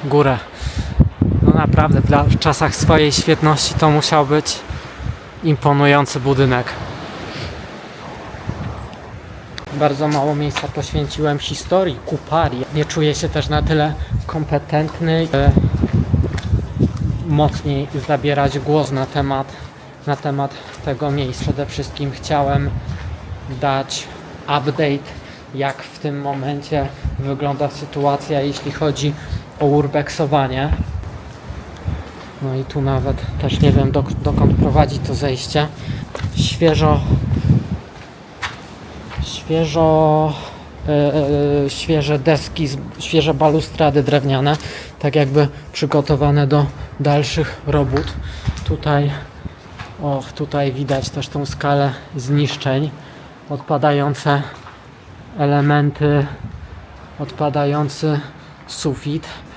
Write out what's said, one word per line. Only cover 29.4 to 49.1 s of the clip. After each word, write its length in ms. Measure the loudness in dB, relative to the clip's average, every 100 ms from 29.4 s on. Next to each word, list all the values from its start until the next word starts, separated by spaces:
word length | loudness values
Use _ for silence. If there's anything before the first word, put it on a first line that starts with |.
| -8 0
o 40 |
urbexowanie. 1040 | 2 4 2 0 -2 -2 0 2 2 0 0 0 -2 -6 -10 -12 -14 -16 -12 -12 -12 -8 -6 -6 -10 -16 -16 -8
No 120 | -4
i 100 | -4
tu 160 | -4 -2
nawet 360 | 0 0 0 -2 -4 -4
też 200 | -2 4
nie 120 | 6
wiem, 200 | 6 4
dok-, 300 | 2 0 -2
dokąd 340 | 0 4 6 6
prowadzi 420 | 4 6 4 2
to 160 | -4
zejście. 540 | -2 0 -2 -2 0 0 -4 -8 -8 -8 -6 -4 0
Świeżo, 640 | 0 4 4 6 4 4 4 2 2 0 4 2 2 -8 -8 -18 -18 -20 -20 -12 -12 -12 -16 -18 -16 -16 -12 -8
świeżo, 1120 | -8 -8 -2 0 2 4 6 6 6 4 2 0 -8 -14 -16 -8 0
e, 240 | 4 4 2 2 2 4 2
e, 60 | 0
świeże 480 | -2 0 2 2 2
deski, 500 | 4 2 0 -4 -4
z-, 100 | -4 -10 -10
świeże 360 | 0 2 2
balustrady 680 | 4 4 4 0 2 4 4
drewniane, 540 | 4 2 2 2 2 0 -4 -12 -14 -4
tak 160 | 0
jakby 340 | 2 4 4 2 0 -12
przygotowane 760 | -4 0 2 2 2 4 4 4
do 200 | 4 2 -2 -12 -2
dalszych 600 | 2 2 2 -2 -2 -4 0
robót. 400 | 2 2 0 -2 -8 -10 -6 -6 -4
Tutaj, 460 | -4 -2 0 2 2